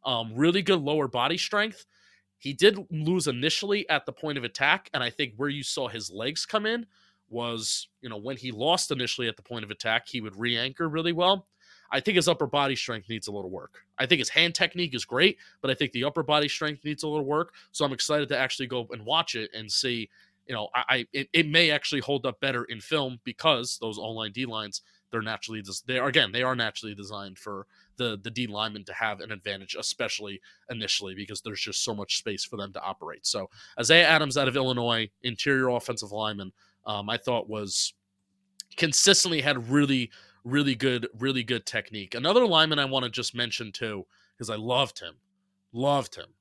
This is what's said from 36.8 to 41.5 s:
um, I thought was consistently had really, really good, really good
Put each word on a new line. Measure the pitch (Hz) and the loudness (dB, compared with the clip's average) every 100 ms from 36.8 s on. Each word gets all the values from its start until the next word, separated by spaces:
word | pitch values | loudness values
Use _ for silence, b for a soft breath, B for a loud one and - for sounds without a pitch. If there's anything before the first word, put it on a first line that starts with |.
| - | -6
um, | 104 101 | -6 -2
I | 117 | -4
thought | - 120 - | 0 -2 -2
was | 107 101 - - - _ _ _ _ _ _ - - | -6 -4 -2 -2 -4 _ _ _ _ _ _ -16 -2
consistently | 165 - - 196 190 165 | 2 4 6 6 4 2
had | 135 135 117 | 2 0 4
really, | 143 143 131 117 B B B | 4 6 4 0 B B B
really | 120 139 139 120 | -2 2 2 2
good, | 135 123 117 113 | 2 2 -2 -2
really | 131 131 | 2 2
good | 113 | 2